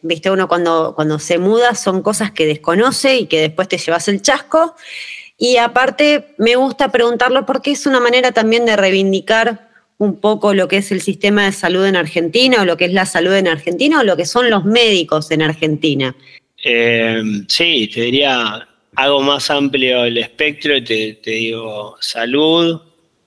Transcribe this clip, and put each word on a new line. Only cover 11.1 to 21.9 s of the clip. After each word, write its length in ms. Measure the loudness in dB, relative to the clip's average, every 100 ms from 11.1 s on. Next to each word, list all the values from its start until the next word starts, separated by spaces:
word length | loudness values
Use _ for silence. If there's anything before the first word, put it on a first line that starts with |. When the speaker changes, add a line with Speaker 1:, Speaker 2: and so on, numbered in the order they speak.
| -2 0 2 0
Speaker 1:
de 60 |
salud 340 | 0 -2 0 2
en 100 | 0
Argentina 680 | 0 -2 -2 2 2 4
o 40 | 2
lo 120 | 0
que 80 | 0
es 80 |
la 120 | 0 0
salud 260 | 0 2
en 140 | 2 2
Argentina 540 | -2 -4 0 2 2
o 20 |
lo 120 | 2 0
que 80 | 0
son 240 | 0 2
los 140 | 2 2
médicos 680 | 2 4 2 0 -2 0
en 100 | 0
Argentina. 720 | 0 0 -2 0 0 0 -2 -6 -18 -20 _ _
Speaker 2:
Eh, 580 | -2 0 2 2 0 -2 -4 -6 -4
sí, 400 | -2 0 0 -2
te 100 | -4
diría, 680 | -2 0 0 0 -4 -6 -14 _ _ -2
hago 260 | 0 2
más 280 | 2 -2 -2
amplio 560 | -2 0 0 0 0 0
el 120 | -2
espectro 560 | -6 -4 -4 -2 -2 -2
y 60 |
te, 300 | -2 -4 -4 -8
te 160 | -8
digo 640 | -6 -4 -6 -8 -10 -12